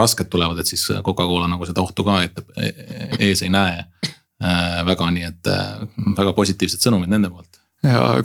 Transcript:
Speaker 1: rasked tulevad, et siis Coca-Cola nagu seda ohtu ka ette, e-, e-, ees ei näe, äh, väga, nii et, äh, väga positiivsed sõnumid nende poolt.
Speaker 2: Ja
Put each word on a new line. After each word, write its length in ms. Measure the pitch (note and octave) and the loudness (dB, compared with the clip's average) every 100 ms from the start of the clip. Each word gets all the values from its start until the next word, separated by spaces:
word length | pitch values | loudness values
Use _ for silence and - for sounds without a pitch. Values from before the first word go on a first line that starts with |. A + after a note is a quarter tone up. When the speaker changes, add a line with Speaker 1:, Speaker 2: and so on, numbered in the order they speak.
Speaker 1:
rasked 260 | A#2 - F2 | 4 2 -2
tulevad, 320 | F2 E2 E2+ | 0 0 -2
et 80 | D#2+ | -4
siis 160 | - - G2 F#2+ | -4 -2 -2 -2
Coca-Cola 400 | F2+ F2 F2 F2 | -2 0 0 0
nagu 160 | F2 E2+ | -2 -4
seda 100 | F2 | -2
ohtu 240 | F#2 - | -2 -2
ka 140 | F#2+ G2 | 0 2
ette, 180 | F2 - - - | 0 -4 -12 -6
e-, 80 | A2 | -6
e-, 420 | - - - - - G2+ | -6 -12 -12 -8 0 2
ees 160 | F#2+ F#2 | 2 0
ei 60 | |
näe, 300 | G2 F#2+ E2+ E2+ _ - - _ _ | 2 2 -2 -10 _ -12 -12 _ _
äh, 380 | F2+ F2 F2 E2+ E2+ | 0 0 0 -2 0
väga, 200 | F2+ F2 | 0 0
nii 120 | F2 E2+ | -2 -4
et, 180 | E2+ - | -4 -2
äh, 380 | F#2+ G2 G#2 G#2+ - G2+ G2 | 0 -2 -8 -10 -4 -2 2
väga 140 | G2 | 2
positiivsed 480 | G2 F#2+ F#2 F2+ - | 2 2 0 -2 0
sõnumid 300 | B2 G#2 F2 | 2 2 2
nende 180 | G#2+ F#2+ | 2 0
poolt. 300 | F2 - _ _ _ D3 | -4 -18 _ _ _ 2
Speaker 2:
Ja 300 | A#2+ B2 B2+ | 4 4 4